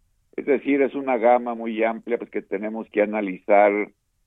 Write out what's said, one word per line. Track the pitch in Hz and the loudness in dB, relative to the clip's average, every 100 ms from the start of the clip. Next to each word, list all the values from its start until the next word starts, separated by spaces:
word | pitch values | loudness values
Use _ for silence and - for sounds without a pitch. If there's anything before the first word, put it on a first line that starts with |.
| _ _ _ - | _ _ _ -8
Es | - | -2
decir, | 127 139 143 | -2 0 0
es | 131 139 | 0 -2
una | 135 123 | -4 0
gama | 113 120 120 117 | 4 2 0 -6
muy | 117 110 | -6 -2
amplia, | 113 113 113 117 | -2 -2 -4 -6
pues, | - | -6
que | 104 | -10
tenemos | - 98 107 110 107 | -8 -8 -6 -8 -4
que | 104 | -2
analizar, | 104 107 101 92 - 101 104 104 104 _ _ _ | 0 -2 -6 -6 2 4 6 2 -4 _ _ _